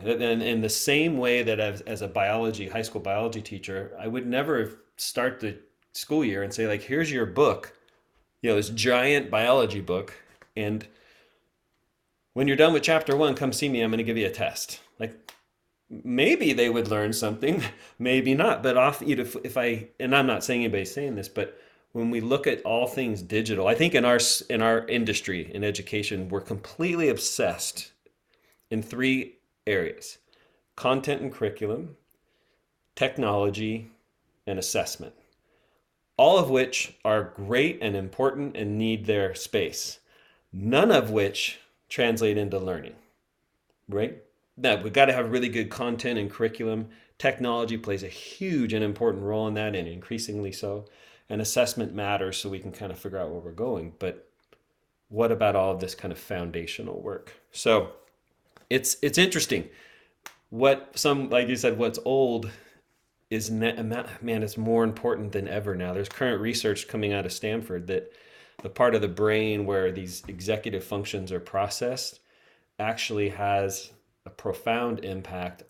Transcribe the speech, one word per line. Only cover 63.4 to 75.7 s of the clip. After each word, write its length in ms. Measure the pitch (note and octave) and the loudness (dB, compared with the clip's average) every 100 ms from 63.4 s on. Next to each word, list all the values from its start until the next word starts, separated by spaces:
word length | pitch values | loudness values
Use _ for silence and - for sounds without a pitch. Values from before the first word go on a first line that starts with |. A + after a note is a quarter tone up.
| G#2+ | -2
ne-, 320 | A2 A2+ A2 | 0 0 -2
ma-, 240 | A2+ A#2+ - - | -4 -6 -8 -10
man, 200 | A#2+ A2 | -4 -2
it's 140 | G#2+ A2+ | -2 -4
more 280 | A2 A#2 | 0 2
important 480 | A2+ A2 A#2+ G#2+ G#2 | 2 0 -2 -2 -4
than 160 | G2+ G2 | -6 -4
ever 280 | G#2 G2+ F2+ | -4 -4 -4
now. 160 | F2+ | -4
There's 160 | F#2 G2+ | -4 -6
current 320 | - B2+ G#2 | -2 -2 0
research 480 | A2 A#2+ G#2+ G2+ - | -2 -2 0 -2 -4
coming 240 | A2+ G#2 | -4 -2
out 140 | G2+ F#2 | -2 -4
of 60 | |
Stanford 540 | - A2 A2+ A2 F2+ F2 | -4 -4 -4 -4 -6 -4
that 220 | F#2 - - - - - - | -4 -4 -14 -20 -20 -20 -14
the 80 | - | -8
part 240 | - B2 | 2 4
of 80 | A2+ | 4
the 60 | G2+ | 0
brain 580 | F2 G#2+ G#2+ A2 G#2 G2 | 2 2 2 2 0 0
where 260 | G2 F#2 | 2 0
these 300 | F#2 F2+ F2+ - | -2 -8 -12 -12
executive 540 | F2+ F2+ G#2+ A#2 G2 | -8 -4 -2 -2 -6
functions 480 | - G2+ G2+ G2+ F#2 | -6 -6 -4 -6 -6
are 100 | F2+ | -8
processed 800 | - G2 G2+ - B2 B2+ - - _ _ _ _ _ - | -4 -2 -2 -2 -4 -4 -8 -12 _ _ _ _ _ -6
actually 500 | G#2+ A2+ - G#2 G2+ | -4 -4 -4 -2 -2
has 640 | F#2+ G2+ G2+ G2 F#2+ - - _ _ | -2 0 2 0 -4 -10 -20 _ _
a 60 | - | -20
profound 760 | - G#2+ F#2 - A#2 A#2+ A2+ | -10 -6 -4 -2 0 0 -4
impact 580 | F#2+ F#2+ F#2 F2+ F2+ - - | -6 -8 -8 -8 -8 -10 -16